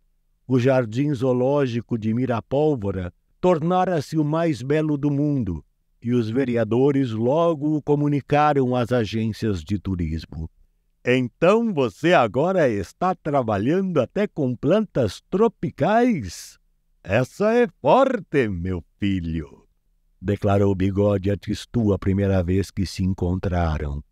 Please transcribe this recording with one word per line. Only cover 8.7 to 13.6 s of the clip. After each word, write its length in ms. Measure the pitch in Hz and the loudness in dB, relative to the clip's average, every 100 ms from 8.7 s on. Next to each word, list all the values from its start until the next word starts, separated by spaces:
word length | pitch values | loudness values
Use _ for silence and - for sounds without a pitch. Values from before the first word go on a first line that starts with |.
| 123 | 0
às 160 | 117 | 0
agências 720 | 123 104 110 110 101 113 92 | 0 0 -2 -4 -2 -4 -4
de 160 | 76 101 | -4 -6
turismo. 720 | 98 90 80 78 - 76 80 - _ _ _ _ | -4 -4 -4 -4 -8 -10 -12 -14 _ _ _ _
"Então 680 | 123 131 123 - 170 220 233 | 0 0 0 0 2 4 0
você 400 | 151 120 - 165 | 0 -2 0 2
agora 560 | 170 113 120 175 185 139 | 4 4 2 0 2 2
está 460 | 101 90 - 185 180 | 0 -6 -4 -4 -4
trabalhando 840 | 156 143 110 101 | -2 0 0 0